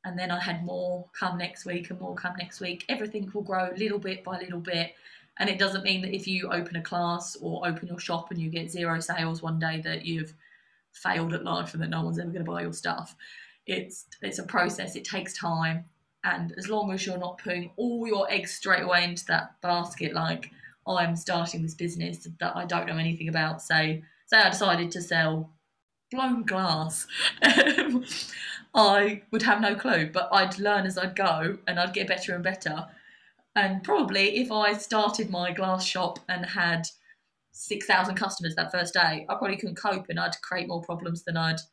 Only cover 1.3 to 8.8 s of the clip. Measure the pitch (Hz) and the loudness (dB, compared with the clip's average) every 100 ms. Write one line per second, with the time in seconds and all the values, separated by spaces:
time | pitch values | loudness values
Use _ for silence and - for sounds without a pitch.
1.3 | 175 175 - 190 175 170 180 180 175 180 | -2 -6 -8 -6 -6 -6 -10 -8 -6 -8
2.3 | 180 185 - 185 175 - 254 214 214 190 | -8 -10 -8 -8 -8 -6 -4 -4 -6 -6
3.3 | 208 196 185 180 180 214 202 202 185 - | -6 -2 0 0 -2 -2 -2 -4 -8 -8
4.3 | 185 180 175 170 170 165 - - - _ | -8 -6 -8 -2 -2 -2 -8 -20 -20 _
5.3 | - 202 185 196 190 196 185 185 196 190 | -4 -2 2 2 2 0 0 -2 -4 -2
6.3 | 185 180 175 170 170 165 175 175 175 - | -4 0 -2 -2 -6 -4 0 0 -2 -6
7.3 | - 170 175 175 165 175 175 - 165 - | -8 -6 -4 -4 -4 -8 -8 -4 -4 -4
8.3 | 175 160 165 165 175 | -4 -4 -4 -6 -4